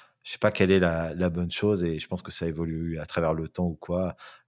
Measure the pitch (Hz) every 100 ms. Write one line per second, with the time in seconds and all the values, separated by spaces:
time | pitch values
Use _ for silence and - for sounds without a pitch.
0 | - _ - - 104 - 95 95 87 82
1 | 82 80 90 85 87 - 104 101 87 80
2 | - 90 - - 85 78 82 80 85 82
3 | 76 - 82 80 80 - 90 78 - 87
4 | 92 - - -